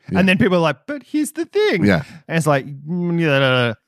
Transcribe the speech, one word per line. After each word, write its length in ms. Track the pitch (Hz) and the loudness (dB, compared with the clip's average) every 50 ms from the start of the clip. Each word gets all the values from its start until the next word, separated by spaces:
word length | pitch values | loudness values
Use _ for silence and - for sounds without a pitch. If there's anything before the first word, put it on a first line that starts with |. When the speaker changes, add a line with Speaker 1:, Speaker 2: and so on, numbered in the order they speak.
| _ - | _ -4
Speaker 1:
Yeah. 80 | 185 185 | 0 2
Speaker 2:
And 100 | 185 190 | 2 2
then 80 | 185 220 | 4 2
people 180 | 226 190 180 175 | 2 2 2 2
are 40 | |
like, 240 | 165 160 143 - _ - | 2 0 -2 -4 _ -10
"But 160 | 285 285 247 | -12 -12 -10
here's 280 | - - 302 302 - - | -6 -4 -4 -4 -4 -4
the 120 | - 339 | -8 -10
thing." 400 | - - 403 427 427 349 185 165 | -4 -2 0 0 0 0 2 2
Speaker 1:
Yeah. 180 | 104 - 82 139 - - - - - | 2 2 0 -2 -6 -14 -20 -12 -4
Speaker 2:
And 80 | 151 165 | -4 -2
it's 100 | 156 156 | 0 0
like, 180 | 143 139 - | 0 0 -2
mm, 540 | - 143 139 143 151 175 175 175 175 170 170 | -6 -12 -14 -10 -8 -6 -4 -2 -2 -2 0
yeah, 80 | 170 156 | 0 0
no, 120 | 139 135 | 2 2
no, 280 | 139 131 127 127 123 117 | 2 2 2 2 0 0
no. 40 | 107 - _ | -2 -6 _